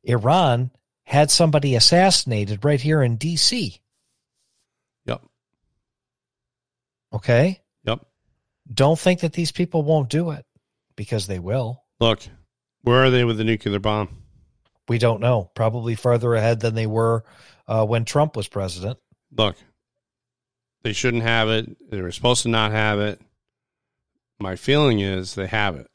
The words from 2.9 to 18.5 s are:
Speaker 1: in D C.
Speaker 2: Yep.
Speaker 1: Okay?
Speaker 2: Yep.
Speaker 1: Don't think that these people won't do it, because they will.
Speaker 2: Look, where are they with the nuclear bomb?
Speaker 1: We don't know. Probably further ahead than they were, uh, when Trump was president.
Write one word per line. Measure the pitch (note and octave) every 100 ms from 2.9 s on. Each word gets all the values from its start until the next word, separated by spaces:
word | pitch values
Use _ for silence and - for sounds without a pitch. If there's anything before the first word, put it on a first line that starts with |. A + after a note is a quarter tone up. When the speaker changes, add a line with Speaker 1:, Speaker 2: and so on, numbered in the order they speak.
| D#3
Speaker 1:
in | B2 A2+
D | D#3 E3
C. | - B3 C3 - _ _ _ _ _ _ _ _ _ _ _ _ -
Speaker 2:
Yep. | - _ _ _ _ _ _ _ _ _ _ _ _ _ _ _ _ _ _ _
Speaker 1:
Okay? | A2 - A#2+ E3+ F#3+ _ _
Speaker 2:
Yep. | A2 A#2 _ _ _ _ _ _ -
Speaker 1:
Don't | A2+ C#3 D#3+
think | F#3 F3+
that | E3
these | F3 E3
people | - F3 E3
won't | D3 D#3+ B2
do | D3 E3+
it, | D3 - _ _ _ _ -
because | G#2 A2+ F#2+
they | F#2
will. | F2 B2+ A#2 B2+ _ _
Speaker 2:
Look, | A#2 G#2+ - - _ _ _ _
where | B2 B2+
are | C3
they | B2+
with | A#2+ A2
the |
nuclear | A2 A2 G#2+ G2+
bomb? | G#2+ G#2+ G2+ - - _ _ _ _ _ -
Speaker 1:
We | A#2
don't | A#2 A2
know. | A#2 A#2+ F2
Probably | - A2+ A#2+ A#2
further | A2+ B2 A#2+ A#2+
ahead | A2+ A2 A#2
than | A#2
they | A2 A2
were, | A2 A2+ A2+ - _ - _ -
uh, | A2 G#2+
when | A#2
Trump | A2+ C#3+ D3+ A#2
was |
president. | G2